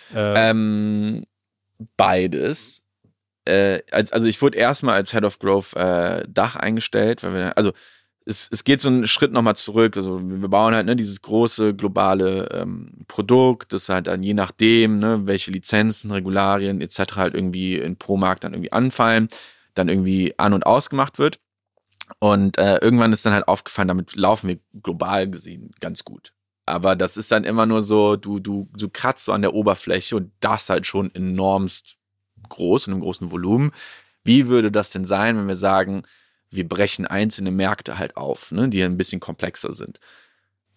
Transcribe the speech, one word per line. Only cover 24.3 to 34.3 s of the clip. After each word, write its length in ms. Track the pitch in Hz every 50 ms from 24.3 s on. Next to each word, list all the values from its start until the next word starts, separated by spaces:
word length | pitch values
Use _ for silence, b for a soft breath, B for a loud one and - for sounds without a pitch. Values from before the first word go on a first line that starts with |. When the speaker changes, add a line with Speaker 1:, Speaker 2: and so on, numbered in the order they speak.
| 110 - - 92
Speaker 2:
wir 100 | 90 - _ _ _ 104
global 460 | - 95 87 80 - 92 101 98 95 98
gesehen 440 | 92 82 - 87 90 92 110 - - _
ganz 240 | - 90 87 - -
gut. 280 | - - - _ - _ _ _ _ _ _ _
Aber 280 | - 82 87 87 95 95
das 200 | 87 95 90 -
ist 160 | 104 107 -
dann 120 | 113 107 -
immer 220 | - 110 113 110
nur 160 | 110 113 110
so, 340 | 107 104 107 107 104 104 104
du, 220 | 101 - 101 101 98
du, 300 | 92 101 101 101 98 - -
du 120 | 104 104 95
kratzt 340 | - - - 127 131 - -
so 80 | -
an 100 | 101 104
der 120 | 101 95 -
Oberfläche 600 | 107 104 104 95 - - - 90 95 - - 120
und 160 | 104 90 - _ _
das 280 | - 113 110 107 - -
halt 180 | 95 85 87
schon 260 | - - 98 101 92 -
enormst 840 | 90 92 92 92 92 95 98 98 95 98 92 - - - - - _ _ _ _ _ _ _ _ - - -
groß, 380 | - - 90 87 98 - -
in 60 | 98
einem 100 | 95 92
großen 280 | 85 87 90 - 90 85
Volumen. 420 | 87 87 87 92 107 123 143 147 B B B B B B B B B B _
Wie 220 | -